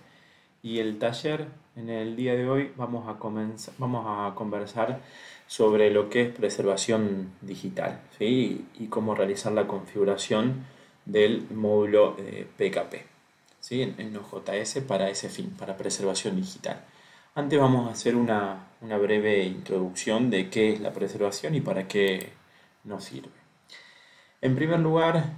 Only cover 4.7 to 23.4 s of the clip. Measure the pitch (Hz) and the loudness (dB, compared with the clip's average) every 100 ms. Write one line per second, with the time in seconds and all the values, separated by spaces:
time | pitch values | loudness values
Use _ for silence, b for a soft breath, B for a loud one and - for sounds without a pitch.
4.7 | 117 117 127 B B B B B - 110 | -2 -2 -2 B B B B B 2 6
5.7 | 107 104 104 101 123 120 120 101 - 98 | 8 6 6 4 2 0 0 -2 0 2
6.7 | 95 - 110 104 95 95 - 98 95 95 | 2 2 2 2 -2 -6 -10 -12 -8 -6
7.7 | 95 - - - - 107 131 104 - - | -4 -4 -6 -12 -2 2 2 2 -2 -10
8.7 | - 107 113 110 101 98 98 110 107 98 | -12 -6 -2 0 0 0 0 0 0 0
9.7 | 98 - 104 98 98 - 107 123 135 B | -4 -4 0 2 2 0 2 2 -2 B
10.7 | B B B - 104 104 117 - 110 107 | B B B 0 4 6 4 -4 -2 2
11.7 | 104 104 104 104 - 101 104 98 - 95 | 4 6 6 6 2 -10 -12 -10 -2 -2
12.7 | 95 - - - _ _ _ _ _ - | 0 -6 -10 -14 _ _ _ _ _ -6
13.7 | 127 110 - 110 107 98 98 - 98 110 | -4 -2 -4 -8 -10 -12 -12 -4 -4 -2
14.7 | 139 131 98 95 101 - - 95 - - | -4 -2 0 0 -2 -8 -8 -10 -8 -10
15.7 | 95 95 - 98 95 110 92 92 - - | -6 -6 -2 -2 -2 -2 -2 -4 -6 -8
16.7 | - - B B B B 147 143 147 135 | -8 -12 B B B B -6 2 4 6
17.7 | 123 117 107 120 120 117 104 98 95 - | 4 0 -2 2 2 4 2 0 -6 -14
18.7 | - 113 104 101 107 107 101 92 92 - | -16 -4 0 2 4 4 4 2 -4 -2
19.7 | 95 90 - 113 110 127 95 95 113 107 | -2 -2 -2 0 2 4 2 0 2 4
20.7 | 107 101 - 98 104 101 - 78 - 87 | 2 -4 -4 -4 -2 -2 -2 -2 0 0
21.7 | 95 95 104 98 95 - - b b b | -2 -2 2 4 2 -4 -12 b b b
22.7 | b 104 98 - - - - | b -12 -12 -12 -14 -16 -20